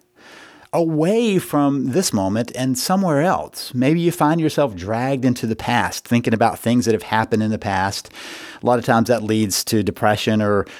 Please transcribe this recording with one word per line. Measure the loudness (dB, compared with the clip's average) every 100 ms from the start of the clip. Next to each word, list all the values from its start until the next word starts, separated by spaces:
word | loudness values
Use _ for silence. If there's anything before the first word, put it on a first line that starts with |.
| _ _ -20 -20 -20 -20 -6
away | -2 0 2 2 2 2 2
from | 0 0 2 2 0
this | 0 0
moment | 0 0 0 -2
and | -4 -2 -2
somewhere | 0 0 2 2
else. | 2 0 -4 -12 -8
Maybe | 0 2 2
you | 2
find | 2 2 2
yourself | 0 0 -2 -2
dragged | -6 -4 -2 0
into | 0 0 -2
the | -4
past, | 0 0 0 -4 0
thinking | 0 2
about | 2 2 0
things | 0 2
that | 2
have | 0
happened | 0 0 0 0
in | 0
the | -2
past. | -2 -2 -2 -4 -12 -18 -18 -16 -18 -6
A | 0
lot | 0
of |
times | 2 2 2
that | 0
leads | 0 0 0 -2
to | -2 0
depression | 0 0 0 0 0 0
or | 2 0 -2